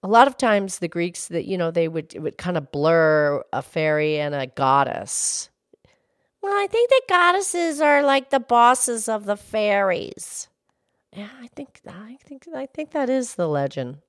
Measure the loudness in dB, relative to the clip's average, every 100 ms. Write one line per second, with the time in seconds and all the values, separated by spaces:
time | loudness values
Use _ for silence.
0 | 4 6 6 4 2 2 0 -6 -6 -4
1 | -4 -6 -8 -6 -4 -4 -2 0 -2 -2
2 | -10 -8 -8 -8 -6 -4 -6 -2 2 4
3 | 4 4 2 0 -4 -8 -6 -4 0 0
4 | 0 0 -2 -4 -8 0 4 4 2 -2
5 | -8 -6 -4 -6 -10 _ _ _ _ _
6 | _ _ _ _ -4 -2 -2 0 4 2
7 | 2 2 4 2 -2 -2 -4 0 2 4
8 | 4 0 0 -4 2 4 6 4 0 -4
9 | -4 -6 -4 -6 -4 -2 2 2 2 0
10 | -4 -12 -14 -14 -16 _ _ _ _ _
11 | _ -18 -18 -18 -20 -16 -18 -18 -20 -18
12 | -18 -20 _ -20 -14 -12 -10 -10 -6 -2
13 | 0 0 -2 -4 -2 0 -2 -4 -10 -12